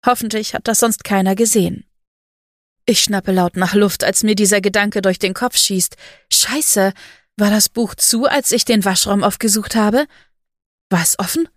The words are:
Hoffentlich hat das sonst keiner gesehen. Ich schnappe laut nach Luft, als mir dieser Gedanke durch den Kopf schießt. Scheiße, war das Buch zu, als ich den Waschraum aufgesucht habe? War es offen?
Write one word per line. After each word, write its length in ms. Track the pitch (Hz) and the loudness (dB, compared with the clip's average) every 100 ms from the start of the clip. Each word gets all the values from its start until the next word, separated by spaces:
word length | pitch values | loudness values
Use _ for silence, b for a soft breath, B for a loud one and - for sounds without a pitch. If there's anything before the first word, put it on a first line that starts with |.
| - | 0
Hoffentlich 480 | 247 226 214 214 | 0 -2 -6 -6
hat 140 | - - | -6 -2
das 120 | 220 | 2
sonst 240 | 233 220 | 2 -2
keiner 320 | - 196 190 190 | -2 0 2 2
gesehen. 500 | 226 214 175 - - _ _ _ _ _ _ _ _ _ - | 2 2 0 -4 -14 _ _ _ _ _ _ _ _ _ 0
Ich 180 | 226 | 0
schnappe 280 | - 202 190 | 2 -2 0
laut 240 | 190 175 - | 0 0 0
nach 200 | 185 208 | 0 2
Luft, 280 | 208 - | 2 0
als 200 | - 196 | -2 0
mir 120 | 214 208 | 0 2
dieser 240 | 202 208 | 2 2
Gedanke 420 | 196 202 208 208 | 0 0 -2 0
durch 180 | 190 185 | -2 0
den 160 | 190 190 | -4 -2
Kopf 200 | 247 - | -2 0
schießt. 400 | - 190 - - B B B | 0 0 -4 -8 B B B
Scheiße, 640 | - - 269 302 208 190 190 B B B - | -2 0 -2 0 0 0 -2 B B B -2
war 120 | 208 | 0
das 200 | 214 - | 2 0
Buch 260 | - 226 - | -2 -4 -2
zu, 300 | - 233 269 | -2 0 0
als 260 | 294 - | 0 0
ich 140 | 233 - | -2 2
den 180 | 220 | 2
Waschraum 400 | 196 185 - 202 | 2 0 0 0
aufgesucht 520 | 196 - 226 208 202 226 | 0 0 -2 -2 -2 0
habe? 320 | 214 233 294 b b _ _ _ _ _ _ | 2 2 -2 b b _ _ _ _ _ _
War 140 | 180 | -2
es 160 | 170 - | 0 -4
offen? 280 | 190 320 330 | -4 -4 -4